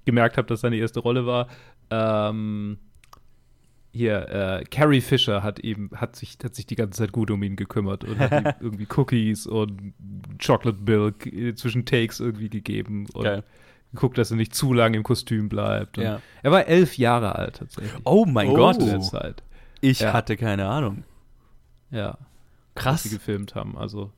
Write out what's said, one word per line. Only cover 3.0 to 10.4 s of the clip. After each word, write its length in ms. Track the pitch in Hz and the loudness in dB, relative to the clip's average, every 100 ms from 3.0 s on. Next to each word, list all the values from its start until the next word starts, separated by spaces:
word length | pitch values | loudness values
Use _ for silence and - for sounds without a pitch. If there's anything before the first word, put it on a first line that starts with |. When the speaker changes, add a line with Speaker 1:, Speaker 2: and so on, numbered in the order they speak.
| _ - - _ _ _ _ _ _ | _ -20 -20 _ _ _ _ _ _
Speaker 1:
hier, 360 | 117 113 101 - | -2 0 0 -2
äh, 360 | 101 95 95 - | -4 -2 -4 -4
Carrie 340 | - 151 135 | 2 4 4
Fisher 420 | - 131 - 101 | 4 2 2 0
hat 160 | 104 - | -2 -4
eben, 320 | 110 104 98 - | -6 -6 -8 -8
hat 200 | 117 - | -8 -8
sich, 220 | - - | -18 -10
hat 120 | 123 - | -10 -10
sich 100 | - | -6
die 100 | 120 | -4
ganze 220 | 107 95 | -4 -2
Zeit 80 | 107 | -2
gut 180 | 117 107 | -2 0
um 140 | 101 | 0
ihn 120 | 101 98 | -2 -4
gekümmert 480 | 101 110 98 98 | -4 -2 -2 -4
und 140 | - 107 | -4 0
hat 140 | 131 | 2
ihm 200 | 147 151 - | 2 0 -2
Speaker 2:
<laughs> 40 | |
Speaker 1:
irgendwie 280 | 120 104 104 - | -6 -6 -4 -2
Cookies 480 | 135 120 110 104 - | 2 2 2 -2 -2
und 480 | 110 107 98 98 - 98 98 - - | -2 -2 -6 -12 -16 -16 -14 -14 -4